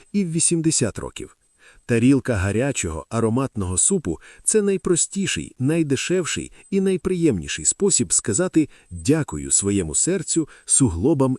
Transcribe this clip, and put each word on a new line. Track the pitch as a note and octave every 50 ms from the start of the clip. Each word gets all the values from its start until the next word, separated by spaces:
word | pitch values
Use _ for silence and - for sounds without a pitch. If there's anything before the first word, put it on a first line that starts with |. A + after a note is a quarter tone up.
| - _ -
і | G#3 G3
в | E3+
вісімдесят | D#3+ E3+ - - F3 E3 D#3 E3 D3+ - C3 G2 - -
років. | C2 B1 - - B1 - _ _ _ _ _ _ _ - - - _
Тарілка | - B2 A2+ A#2 B2+ C#3+ B2+ - - A#2
гарячого, | G2 F2+ G2 G2 G#2+ C3 C#3+ C3 - - E2+ D#2 D#2+ - -
ароматного | - A2+ A2+ A2 A2 C3 C#3 B2+ - A2 F#2+ F2+ F#2
супу — | F2 - - G3 F#3 - F#2 D#2 - - - - - -
це | - - A3
найпростіший, | G3+ G3+ G3 F#3 - F#3 F3 D#3+ - - - G3 F#3+ - - E2+ C#2 - - -
найдешевший | B2 C#3 D#3+ E3+ D#3+ C#3+ C3+ A#2+ - - F3 F#3 E3 - - - C2+ B1+ - - - -
і | G3 G3
найприємніший | F#3+ F#3+ F#3+ F3+ - F#3+ F#3 F3 E3 D#3 A2+ F2 C#2+ C#2+ - - D#2
спосіб | - - - - G3 - - B2 E2 -
сказати | - - - G2+ - F3+ F#3 - D#3+ D3+ - - - _ -
«дякую» | F2+ E2+ D#2+ - D3+ D#3+ C#3 - - D2+ C2+ C2+
своєму | - - G2 G2+ G2+ G2 E2+ D#2 D2
серцю, | - - D#3+ F#3 G3 D#3 - - E3 D3+ - - - -
суглобам | - - - C3+ A2 E2 E2+ F#2+ C#3+ E3 C3+ C3+ C3 C3